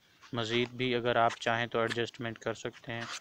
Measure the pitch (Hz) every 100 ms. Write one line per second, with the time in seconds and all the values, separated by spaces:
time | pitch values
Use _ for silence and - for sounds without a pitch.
0 | _ _ - 120 110 120 123 123 127 120
1 | 120 117 117 - 120 113 117 117 113 117
2 | 113 - 117 110 113 113 120 - - 117
3 | 117 -